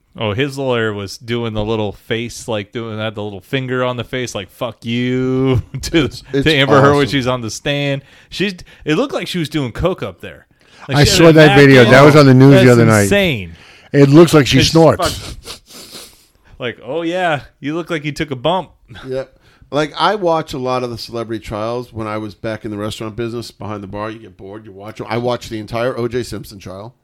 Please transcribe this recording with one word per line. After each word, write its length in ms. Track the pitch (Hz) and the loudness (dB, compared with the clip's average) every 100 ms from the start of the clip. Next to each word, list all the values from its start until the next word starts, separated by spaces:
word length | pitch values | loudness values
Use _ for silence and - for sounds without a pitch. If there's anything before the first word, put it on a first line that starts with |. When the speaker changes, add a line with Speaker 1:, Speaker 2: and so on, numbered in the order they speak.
| _ - | _ -8
Speaker 1:
Oh, 160 | 107 | -6
his 240 | 101 143 139 | -4 -6 -4
lawyer 340 | 131 120 110 | -4 -2 -2
was 260 | 104 95 - | -6 -10 -12
doing 360 | 117 120 113 | -8 -6 -6
the 100 | 107 | -6
little 280 | 107 110 104 | -4 -4 -6
face, 560 | - - 113 117 - - | -8 -8 -8 -8 -12 -8
like, 240 | 107 101 | -8 -8
doing 260 | 120 113 107 | -12 -10 -8
that, 160 | 110 | -10
the 80 | 104 | -10
little 180 | 104 95 | -12 -14
finger 420 | - 135 127 127 | -8 -8 -4 -4
on 120 | 127 | -4
the 80 | 123 | -6
face, 300 | 107 127 123 | -8 -8 -8
like, 160 | 104 92 | -10 -14
"Fuck 340 | - 120 - | -10 -12 -10
you," 760 | 117 120 123 127 127 131 131 123 - | -8 -4 -4 -4 -2 -2 0 -2 -4
<laughs> 100 | 135 | -12
to, 240 | - 165 | -4 -2
Speaker 2:
It's, 180 | 123 - - | -2 -6 -8
it's 120 | 143 | -2
Speaker 1:
to 80 | 147 | 0
Amber 280 | 143 135 143 | 0 4 4
Heard 100 | 143 | 4
when 20 | 143 | 2
Speaker 2:
awesome. 40 | 131 | 0
Speaker 1:
she's 180 | 139 123 | -2 -2
on 140 | 127 | -4
the 100 | 110 | -8
stand. 520 | - 147 143 143 139 - _ _ | -8 -6 -4 -4 -6 -10 _ _
She's, 260 | - 202 180 - _ | -6 -6 -8 -18 _
it 100 | 147 | -4
looked 180 | 165 277 | -2 -2
like 140 | 247 180 | -6 -8
she 100 | 180 | -8
was 120 | 151 | -6
doing 220 | 156 127 | -6 -6
coke 300 | - 175 185 | -4 -6 -4
up 160 | 104 - | -10 -12
there. 280 | 95 73 _ _ _ _ - | -18 -20 _ _ _ _ -4
Like, 100 | 143 | 0
Speaker 3:
I 60 | |
Speaker 1:
she 80 | 143 | 2
had 60 | 175 | 6
Speaker 3:
saw 100 | 165 | 6
Speaker 1:
a 40 | |
Speaker 3:
that 140 | 156 151 | 8 8
Speaker 1:
back 100 | 143 | 8
Speaker 3:
video. 240 | 139 131 | 8 8
That 80 | 117 | 8
Speaker 1:
end. 120 | 131 147 | 8 8
Speaker 3:
was 80 | |
on 100 | 151 | 8
the 80 | 139 | 8
news 180 | 127 135 | 8 8
the 40 | 139 | 8
Speaker 1:
That's 40 | 127 | 6
Speaker 3:
other 140 | 120 | 6
night. 160 | 113 107 | 6 4
Speaker 1:
insane. 500 | 101 202 185 117 85 85 - _ _ | 2 2 0 -2 -8 -16 -20 _ _
Speaker 3:
It 160 | 143 139 | 2 6
looks 240 | 147 170 | 6 6
like 140 | 156 113 | 4 4
she 120 | 135 | 2
Speaker 1:
It's 100 | 151 | 2
Speaker 3:
snorts. 400 | 165 156 - 165 | 4 4 4 -2
Speaker 1:
fuck-, 1500 | - - - - - _ - - - - _ _ _ _ - | -6 -12 -16 -20 -20 _ -20 -20 -20 -20 _ _ _ _ -12
like, 200 | 123 - | -10 -10
"Oh, 200 | 113 160 | -10 -8
yeah, 400 | 165 180 175 143 - _ | -6 -4 -2 -4 -8 _
you 160 | 139 | -8
look 140 | 165 165 | -8 -8
like 140 | 165 | -8
you 80 | 147 | -8
took 200 | 139 147 | -8 -8
a 40 | |
bump." 360 | 127 147 185 143 _ _ 110 131 | -6 -4 -4 -6 _ _ -20 -12
Speaker 2:
Yeah. 180 | 131 131 _ _ _ _ | -10 -12 _ _ _ _
Like, 220 | 139 151 | -6 -4
I 200 | - 170 | -2 -2
watch 380 | 208 175 160 147 | -2 -2 -2 -4
a 40 | 139 | -8
lot 260 | 127 127 | -6 -6
of 60 | 123 | -6
the 80 | 113 | -10
celebrity 460 | - 117 110 113 | -12 -12 -10 -12
trials 480 | - 107 113 120 120 | -10 -10 -8 -8 -12
when 140 | 113 110 | -12 -10
I 100 | 107 | -10
was 160 | 107 | -10
back 320 | - 113 107 | -12 -10 -10
in 60 | 113 | -10
the 60 | 104 | -10
restaurant 380 | 104 - 110 | -10 -10 -12
business 360 | 107 117 117 113 | -10 -10 -10 -14
behind 320 | - 104 104 | -16 -14 -12
the 40 | 98 | -12
bar. 220 | 101 110 | -12 -12
You 80 | 113 | -14
get 180 | 107 | -20
bored, 300 | 90 98 110 | -20 -20 -20
you 60 | 107 | -20
watch 280 | 95 104 104 | -20 -18 -14
'em. 60 | 107 | -8
I 120 | 113 | -4
watched 320 | 123 120 - | -4 -6 -8
the 80 | 110 | -12
entire 360 | 98 117 123 | -8 -6 -4
O 120 | 117 117 | -4 -6
J 160 | 123 | -6
Simpson 340 | 110 104 - 98 | -8 -12 -16 -18
trial. 380 | 92 95 117 _ | -18 -18 -18 _